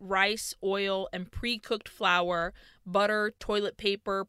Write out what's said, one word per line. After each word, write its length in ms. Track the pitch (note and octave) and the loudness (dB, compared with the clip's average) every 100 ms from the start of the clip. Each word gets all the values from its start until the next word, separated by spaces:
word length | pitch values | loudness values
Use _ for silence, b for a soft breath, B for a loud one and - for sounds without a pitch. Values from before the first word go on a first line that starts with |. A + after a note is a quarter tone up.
rice, 560 | F#3+ F#3+ G3 A3 - - | -2 2 2 0 -6 -4
oil, 440 | G3 G3 G3 F#3+ F#3+ | -2 0 0 -2 -4
and 180 | F#3 F3+ | -6 -8
pre-cooked 580 | - A#3 A#3 - G#3+ - | -6 -4 -4 -4 -6 -6
flour, 640 | - G3 F3 F3 F3 E3+ - b b | -2 2 4 2 0 -2 -6 b b
butter, 480 | F#3 G3 G#3 G#3+ G#3+ - | 0 2 4 2 0 -4
toilet 380 | - G#3 G3+ - | -2 -2 -2 -2
paper, 500 | G3+ G3+ - G3 | -2 -2 -2 -4